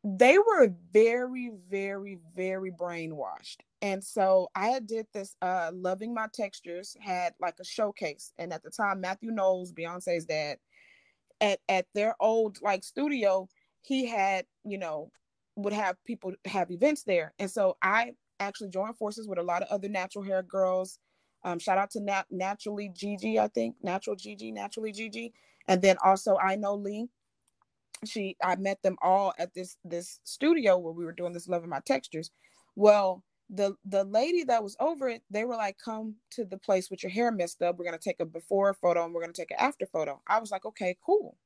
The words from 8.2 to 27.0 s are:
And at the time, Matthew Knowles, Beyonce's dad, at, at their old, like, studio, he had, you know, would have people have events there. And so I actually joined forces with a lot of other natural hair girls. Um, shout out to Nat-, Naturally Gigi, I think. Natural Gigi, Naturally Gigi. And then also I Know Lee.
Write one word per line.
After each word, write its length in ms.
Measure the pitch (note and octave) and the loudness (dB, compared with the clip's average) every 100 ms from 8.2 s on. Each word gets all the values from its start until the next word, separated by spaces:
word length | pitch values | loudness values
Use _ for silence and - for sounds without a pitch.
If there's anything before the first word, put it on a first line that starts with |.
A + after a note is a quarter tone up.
| - - | -16 -12
And 140 | E3+ | -10
at 100 | D#3+ | -10
the 80 | - | -12
time, 320 | - G3+ G3 | -4 -2 -2
Matthew 280 | F#3 G3+ A3+ | -4 -6 -6
Knowles, 440 | A3 F#3+ F#3 F3+ | 2 2 2 -4
Beyonce's 500 | E3 E3 F3+ F#3 F3 | -10 -10 -6 -2 -2
dad, 340 | E3 D#3 D3 C3+ _ _ _ _ _ _ _ _ | -2 -4 -4 -8 _ _ _ _ _ _ _ _
at, 180 | G#3+ G3 - | 2 2 2
at 180 | F#3+ F#3 | 0 0
their 200 | G#3 G#3+ - | 0 0 2
old, 440 | G#3+ A3+ G#3+ G3+ | 4 4 0 0
like, 200 | G3+ G3 | 0 0
studio, 680 | - - D4 C#4 G3+ F#3+ F#3 _ _ _ | -4 -4 -2 2 2 2 -2 _ _ _
he 240 | - C4 A#3+ | -2 0 0
had, 400 | A3+ G3 F#3+ F3+ _ | 0 2 0 -4 _
you 140 | G#3+ G3 | -8 -6
know, 320 | E3+ D3+ D#3 _ _ _ _ - | -6 -6 -8 _ _ _ _ -6
would 160 | G3+ | -2
have 280 | G#3 G3 F#3 | 0 0 -2
people 280 | - A3+ F#3+ - F#3+ | -8 -8 -8 -10 -4
have 240 | F#3+ F3 | -2 -2
events 320 | F3 C#4+ D4+ | 4 4 4
there. 320 | - F3 D#3 - | 2 0 0 -6
And 120 | G3 | -4
so 260 | - F#3+ - | 2 2 2
I 320 | F#3 G#3+ A#3 - _ _ | 2 2 0 -8 _ _
actually 320 | G3+ - G3+ | -8 -6 -8
joined 260 | F#3 G#3 A#3 | -4 -6 -4
forces 320 | G#3+ A3 G#3+ | -6 -6 -6
with 100 | F3+ | -4
a 40 | |
lot 200 | F3 F3 | -2 -2
of 60 | F#3+ | 0
other 200 | G3+ G3+ | -4 -2
natural 360 | G3 F#3 G#3 | -4 -4 -8
hair 180 | G3 F#3+ | -2 -2
girls. 560 | F#3 G3 F#3 F#3 F#3+ - _ _ _ _ | -2 0 2 2 -2 -10 _ _ _ _
Um, 160 | F#3 E3+ | -6 -4
shout 200 | G#3 F#3+ | 2 2
out 120 | G3+ | 2
to 80 | A3+ | -4
Nat-, 260 | G3+ G3 - | -2 -2 -2
Naturally 600 | F#3 F#3+ G#3 G#3+ G#3 G#3 | -4 -4 -4 -8 -8 -8
Gigi, 480 | F3 G3+ G3+ G#3+ A3 | -8 -6 -4 0 2
I 100 | G#3 | 2
think. 280 | A#3+ A3+ - | 0 -2 -4
Natural 340 | - F#3+ G#3+ G3 | -4 -4 -4 -8
Gigi, 360 | G#3 G3+ A3 | -8 -12 -10
Naturally 400 | G#3+ G3+ - A3 | -8 -8 -6 -8
Gigi. 420 | G#3 A3 A3 A#3 _ _ _ - | -8 -10 -10 -12 _ _ _ 0
And 140 | F#3 | 6
then 140 | F#3+ F#3+ | 6 6
also 340 | F#3+ F#3+ A3 F#3+ | 6 4 4 4
I 200 | F#3+ G3+ | 2 0
Know 180 | G3+ | -2
Lee. 340 | G#3 G3+ G#3 | -4 -6 -6